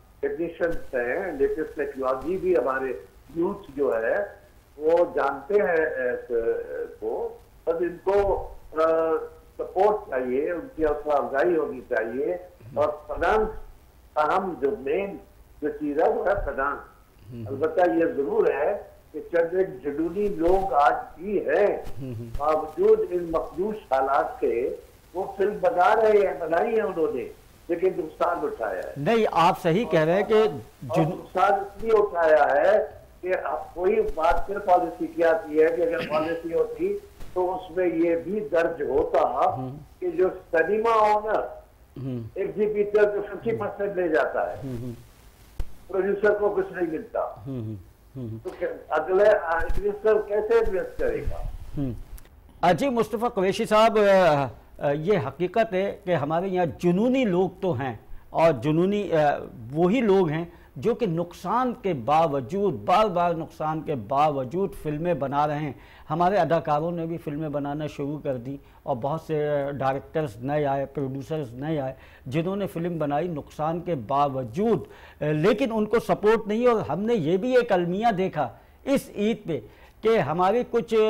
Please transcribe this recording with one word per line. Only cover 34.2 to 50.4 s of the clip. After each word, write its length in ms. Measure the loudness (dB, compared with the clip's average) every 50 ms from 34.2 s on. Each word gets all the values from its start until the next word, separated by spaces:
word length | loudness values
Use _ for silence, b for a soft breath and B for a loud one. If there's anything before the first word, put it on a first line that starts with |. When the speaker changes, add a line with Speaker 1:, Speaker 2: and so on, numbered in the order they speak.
| 2 4 4 4 2
Speaker 1:
फिर 120 | 0 -4 -4
पॉलिसी 480 | 2 4 4 4 4 0 -4 -6 -6
की 160 | -6 0 2 4
आती 340 | 4 4 2 0 0 2
है 200 | 4 4 4 4
कि 60 | 2 0
अगर 240 | 0 0 -2 -2
पॉलिसी 460 | -2 -2 -2 0 -2 -4 -4 -6 -2 0
होती 480 | 0 0 0 -2 -4 -4 -4 -4 -4 -8 -12 -16 -14 -14 -8 -4
तो 200 | -2 -2 -2 -2
उसमें 320 | -4 -8 -6 -4 -2 0
ये 300 | 0 2 2 2 2 2
भी 240 | 0 -2 -4 -4 -4
दर्ज 500 | -4 0 0 0 2 0 -2 -4 -4 -2
होता 600 | 0 0 0 2 2 2 2 2 2 2 0 0 0
Speaker 2:
हम्म। 200 | -2 -6 -8 -10 -12 -16 -20 -14 _
Speaker 1:
कि 160 | -6 -4 0
जो 120 | 2 0 0
सिनेमा 640 | 0 -4 -6 -2 0 0 2 2 0 0 2 2 4
owner 680 | 4 4 4 4 2 0 0 -2 -2 -2 -4 -10 -14 -18 -20 _ _ -20 _ _ -10
Speaker 2:
हम्म। 440 | -8 -6 -6 -8 -8 -8 -8 -6 -6
Speaker 1:
एग्जीबिटर 720 | -6 -2 -2 -2 0 0 0 -2 0 2 4 4 4 2
जो 80 | -2 -4
फिफ्टी 340 | -6 -10 -6 -4 -4 -4
परसेंट 400 | -2 -4 -6 -6 -4 -6 -4 -2
ले 120 | -2 0 2
जाता 420 | 2 2 2 2 0 -2 -4 -4
है, 120 | -6 -8 -10
Speaker 2:
हम्म, 140 | -8 -8
हम्म। 160 | -8 -8 -10 -12 -12 -16 -20 -20 -20 -20 -20 -20 -20 -20 -14 -8 -6 -6 -6 -8 -12 -12 -6
Speaker 1:
Producer 480 | -4 -2 0 0 0 2 4 2 4 4
को 120 | 2 2
कुछ 220 | 2 0 -2 -2 -2
नहीं 160 | -4 -2 -2
मिलता। 540 | -2 -6 -8 -6 -4 -4 -4 -4 -6 -10 -12
Speaker 2:
हम्म, 160 | -10 -8 -8 -8
हम्म, 140 | -8 -10 -12 -14 -18 -20 _ _ -18 -14
हम्म। 220 | -12 -10 -10 -10 -10
Speaker 1:
तो 120 | -12 -12
क्या 180 | -8 -6 -6 -6 -6 -8 -6 -4 -2
अगले 280 | -2 0 2 2 6 6 6 6 4 2 0 -2 -2 0 2 2
इन्वेस्टर 460 | 2 2 0 -2 0 2 2 2 2 0
कैसे 440 | 0 -2 -2